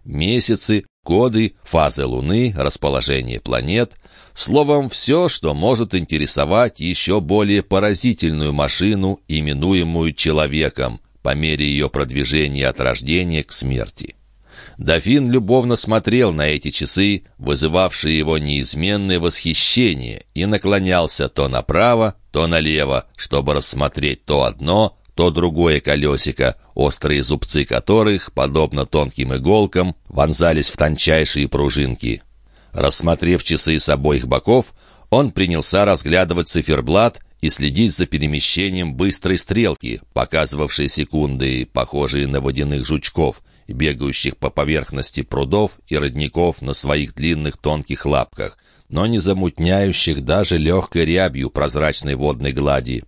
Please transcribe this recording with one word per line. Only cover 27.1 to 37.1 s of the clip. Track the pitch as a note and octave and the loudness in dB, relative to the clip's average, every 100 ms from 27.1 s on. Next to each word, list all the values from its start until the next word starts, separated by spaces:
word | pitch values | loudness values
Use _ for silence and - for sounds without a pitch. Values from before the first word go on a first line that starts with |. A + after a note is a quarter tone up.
| D2 | 0
зубцы | C2+ D2 - D2+ C#2 | 0 -2 -2 -2 0
которых, | A#1+ - G#2+ G#2+ G2 - | -2 2 4 4 0 -4
подобно | - C#2 D2+ D#2 C#2+ C2 | -2 0 2 0 -2 -2
тонким | D#2 C#2 - B1+ C2 | 0 -2 -4 -4 -2
иголкам, | C2+ G#2+ G2+ F2+ F2+ - - | 2 4 2 0 -2 -4 -6
вонзались | - D#2 D#2 E2+ D#2+ C#2+ | 0 2 4 4 2 0
в | - | 0
тончайшие | D#2 D2+ - D#2+ D2+ C#2+ C#2 | 0 2 2 2 2 0 0
пружинки. | D2 C#2+ D2 C2+ A#1+ A#1 G#1+ - _ _ _ - | 0 0 0 -2 -2 -4 -6 -10 _ _ _ -10
Рассмотрев | - C#2 - E2 E2 E2+ F2 | -2 0 2 0 0 2 2
часы | - D#2 - D#2 | 0 0 0 0
с | - | 0
обоих | D2 C#2+ C#2 A#1+ | 0 2 0 0
боков, | C2 - B2 - - - - - | -2 2 2 2 -10 -20 -14 0
он | A#2 C#3 | 2 2
принялся | F2+ F#2 E2 C#2+ F#2+ | 0 0 0 2 4
разглядывать | G2+ F2 D2 F2 F2+ F2 E2 | 4 2 2 2 2 0 0
циферблат | E2+ D#2 C#2+ B1+ F#2 A#2 | 0 0 0 2 2 2